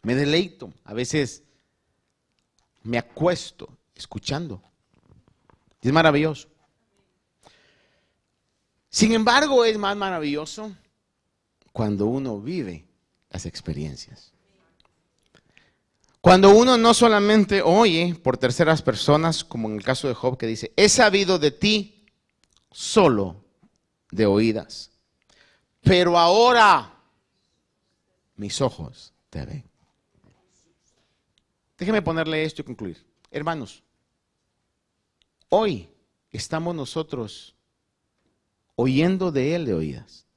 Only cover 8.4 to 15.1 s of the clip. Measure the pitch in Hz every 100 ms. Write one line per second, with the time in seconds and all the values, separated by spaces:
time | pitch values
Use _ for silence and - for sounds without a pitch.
8.4 | _ _ _ _ _ - 220 226 220 254
9.4 | 294 262 226 214 202 208 196 175 151 143
10.4 | 156 - 214 185 _ _ _ _ _ _
11.4 | _ _ _ - 107 101 107 135 131 104
12.4 | 113 180 107 82 _ _ _ _ _ 92
13.4 | 85 - - 71 76 65 - - _ _
14.4 | _ _ _ _ _ _ _